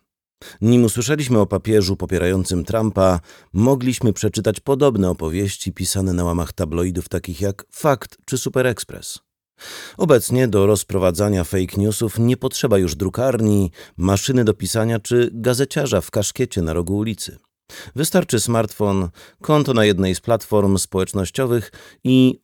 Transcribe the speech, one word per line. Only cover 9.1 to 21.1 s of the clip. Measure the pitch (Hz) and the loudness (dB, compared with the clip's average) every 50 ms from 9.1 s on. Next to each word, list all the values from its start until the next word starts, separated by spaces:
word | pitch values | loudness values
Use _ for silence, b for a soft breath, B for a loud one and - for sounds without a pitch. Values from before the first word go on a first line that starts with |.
| - - _ _ _ _ _ _ _ B B B B B B B B B | -16 -16 _ _ _ _ _ _ _ B B B B B B B B B
Obecnie | 190 156 143 113 - - 120 127 131 117 | 2 4 4 4 4 2 0 2 2 2
do | 101 101 98 | 4 4 4
rozprowadzania | 101 104 95 - - 95 95 92 92 85 85 104 104 101 92 87 | 4 2 2 0 -4 -2 0 2 2 2 2 0 0 2 0 -2
fake | - - 95 92 87 - 101 | -2 -2 -2 -2 -2 -2 -2
newsów | 101 107 104 - 117 107 - 110 | 0 0 0 -2 -4 -4 -2 0
nie | 117 120 127 - | 2 2 0 0
potrzeba | - - - - - 123 107 95 | -2 -6 -4 0 0 2 2 2
już | 92 85 73 | 2 0 -2
drukarni, | 73 98 92 - 113 123 135 120 107 110 107 104 101 98 87 B B B B B B | -2 -4 -4 -2 -2 -2 0 0 2 2 2 4 2 2 0 B B B B B B
maszyny | 87 95 98 98 - - 131 127 117 | 0 2 2 2 0 0 2 2 2
do | 107 101 | 2 0
pisania | - 98 92 - 113 110 113 117 107 | 0 -2 -4 -2 -2 0 0 -2 -4
czy | - - 120 120 120 - - | -2 0 2 2 2 0 -2
gazeciarza | 117 107 127 123 120 139 - - 151 147 127 113 92 | -2 -2 0 0 0 0 -2 -2 -4 -2 0 0 -2
w | - - | -2 -2
kaszkiecie | - 110 101 - - - 127 - - 101 | -2 -2 -2 -2 -2 -4 -4 -4 -2 -4
na | 85 80 78 | -2 -2 -2
rogu | 87 87 87 98 104 | -2 -2 -2 -2 -4
ulicy. | 110 113 104 - - - 95 - _ _ _ _ _ B B B B B B | -2 -4 -6 -8 -10 -14 -14 -18 _ _ _ _ _ B B B B B B
Wystarczy | 123 151 - - 185 175 - - 110 | -6 -4 0 0 0 0 2 -2 -2
smartfon, | - - 117 113 110 107 - - 104 101 98 98 92 85 B B B B B B | 0 0 0 -2 -2 -2 -4 -4 -2 0 0 0 -2 -4 B B B B B B
konto | - - 151 151 135 139 127 | -2 0 0 2 2 2 2
na | 113 107 | 4 4
jednej | 107 98 87 95 92 90 | 4 4 2 2 0 0
z | - | -2
platform | - 117 117 110 - - 107 104 101 98 98 90 | -2 -2 -2 -2 -2 -2 0 0 2 2 0 0
społecznościowych | - - - 92 92 - | -2 -4 -4 -4 -4 -2